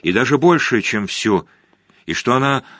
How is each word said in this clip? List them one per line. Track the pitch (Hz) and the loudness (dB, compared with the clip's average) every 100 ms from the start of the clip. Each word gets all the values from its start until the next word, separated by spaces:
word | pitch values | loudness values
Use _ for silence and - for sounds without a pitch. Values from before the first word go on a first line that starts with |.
и | 80 | -2
даже | 95 131 143 | 0 2 2
больше, | 165 165 - 120 | 4 2 2 -2
чем | - 110 101 | -2 -4 -4
всё, | - 110 95 - _ _ _ _ _ - | -4 0 0 -2 _ _ _ _ _ -10
и | |
что | 80 - | -6 -2
она | 127 139 135 - - | 0 0 -2 -6 -18